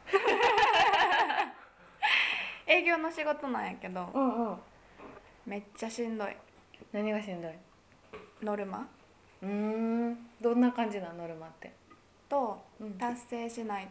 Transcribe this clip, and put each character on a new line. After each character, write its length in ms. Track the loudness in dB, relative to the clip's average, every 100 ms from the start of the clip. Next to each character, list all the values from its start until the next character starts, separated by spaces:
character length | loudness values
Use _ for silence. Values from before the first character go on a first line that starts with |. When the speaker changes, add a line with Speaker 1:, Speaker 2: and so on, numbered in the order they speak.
| 0
Speaker 1:
<laughs> 2500 | 2 2 2 4 4 4 6 6 6 4 4 2 0 -2 -6 -20 -20 -20 -2 2 2 2 -2 -6 -4 4
営 160 | 4
業 160 | 6 2
の 120 | 0
仕 140 | -2 -2
事 220 | -2 -2
な 140 | -4
ん 40 | -4
や 80 |
け 160 | -8 -8
ど、 180 | -8 -4
Speaker 2:
う 60 | 2
ん 320 | 2 2 -2
う 20 |
ん。 40 | -4 -12 -20 -20 -20 -20 -20 -20 -18 -10
Speaker 1:
め 100 | -10
っ 60 | -10 -8
ち 80 |
ゃ 60 | -6
し 180 | -4 -4
ん 80 | -2
ど 120 | -4
い。 100 | -6 -16 -20 -20 -20 -8
Speaker 2:
何 180 | -2 0
が 120 | 0
し 80 | -2
ん 100 | -6
ど 80 | -8
い？ 60 | -10 -18 -20 _ -20 -20 -18 -18 -8
Speaker 1:
ノ 120 | -4 -4
ル 120 | -4
マ。 200 | -8 -10 -16 -20 -20 -20 -10
Speaker 2:
う 20 | -4
ー 40 |
ん。 800 | -2 0 0 0 0 0 -4 -12 -2
ど 160 | 2 6
ん 60 |
な 100 | 6
感 160 | 4 -2
じ 120 | -2
な 100 | -6
ん？ 60 | -8
ノ 100 | -8
ル 60 |
マ 140 | -10 -14
っ 20 | -16
て。 140 | -18 -20 -20 -20 _ _ 0
Speaker 1:
と、 340 | 2 2 -2 -12 -12
Speaker 2:
う 60 | -12
ん。 80 |
Speaker 1:
達 280 | -4 -4 -4
成 280 | -8 -8 -6
し 140 | -6
な 180 | -4 -6
い 60 | -4